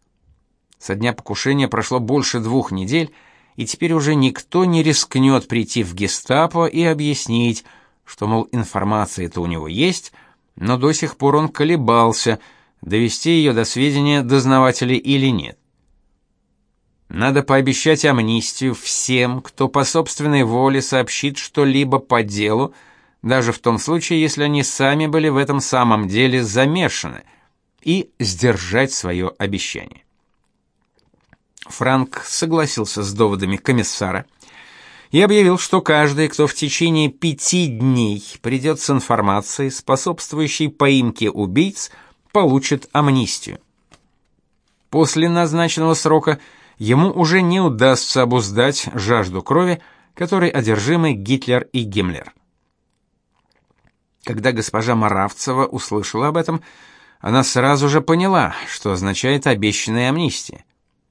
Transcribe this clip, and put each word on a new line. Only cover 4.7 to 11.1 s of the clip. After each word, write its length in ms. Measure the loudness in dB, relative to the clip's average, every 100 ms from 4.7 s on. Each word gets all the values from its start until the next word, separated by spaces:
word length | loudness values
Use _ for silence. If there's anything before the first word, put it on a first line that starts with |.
| 2
рискнет 640 | 2 0 0 2 4 2 0
прийти 380 | -4 -2 -4 -4
в 100 | -4
гестапо 680 | -4 -4 -2 0 2 0 0
и 180 | 2
объяснить, 800 | 0 0 -2 -4 -2 0 0 -2 -8 -20 _ _
что, 240 | -20 -6 -2
мол, 220 | -2 -2
информация-то 880 | -4 -4 -4 -2 -2 -2 -6 -8 -4
у 60 | -4
него 240 | -4 -6
есть, 420 | -2 -2 -2 -10 _ _ _ _ -8
но 180 | -2 0
до 160 | 0
сих 240 | 0 -4